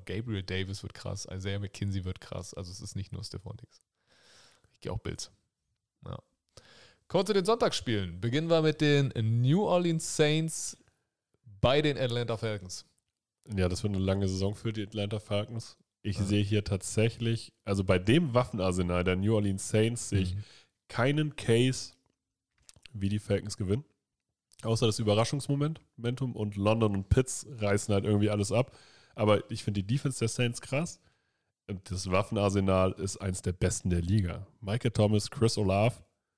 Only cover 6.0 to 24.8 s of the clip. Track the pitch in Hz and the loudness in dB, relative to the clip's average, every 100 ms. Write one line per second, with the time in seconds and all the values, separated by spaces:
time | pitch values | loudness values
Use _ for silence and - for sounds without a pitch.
6 | - 50 - _ _ - - - - _ | -14 -14 -16 _ _ -20 -20 -20 -20 _
7 | - 180 196 202 180 233 226 - 127 104 | -2 -2 2 0 2 2 2 0 -2 -2
8 | 90 87 117 143 165 165 156 151 151 143 | -2 -4 -2 -2 2 4 4 2 4 4
9 | 135 - 110 117 127 180 202 180 175 160 | 2 0 0 2 4 4 4 2 2 0
10 | - - 151 156 160 - - - _ _ | -2 2 4 2 0 -6 -8 -12 _ _
11 | _ _ _ _ 113 101 120 143 151 131 | _ _ _ _ -20 -2 2 4 2 0
12 | 127 120 117 110 113 104 92 - - _ | -2 -2 -2 -2 -4 -4 -8 -14 -16 _
13 | _ _ _ _ - 101 90 90 104 95 | _ _ _ _ -6 0 2 0 -2 0
14 | 95 98 98 95 98 104 110 107 98 107 | 2 2 0 0 -2 -4 -6 -6 -8 -6
15 | 101 87 - 104 107 117 - - _ _ | -4 -6 -4 -4 -4 -10 -12 -18 _ _
16 | 107 90 98 104 101 107 - 95 - - | -6 -2 0 0 2 0 0 -4 -2 0
17 | 117 - 113 113 - _ - 98 95 92 | 0 0 -4 -4 -6 _ -4 -2 2 2
18 | 95 151 156 120 - 104 92 90 87 87 | 6 4 4 2 0 0 0 2 0 2
19 | 90 92 101 110 101 95 - 110 113 120 | 2 2 2 2 0 -2 0 2 2 -2
20 | - 101 92 98 - - _ _ - - | -2 0 0 -4 -10 -18 _ _ -10 -2
21 | 127 147 151 - - 226 131 135 - _ | 0 2 -2 -4 2 4 4 0 -8 _
22 | _ _ _ _ _ _ _ - - 107 | _ _ _ _ _ _ _ -20 -16 -4
23 | 98 104 - 101 101 - 92 117 - _ | -2 -2 0 -2 -2 -6 -2 -2 -4 _
24 | _ _ _ _ _ - 113 113 | _ _ _ _ _ -8 -2 2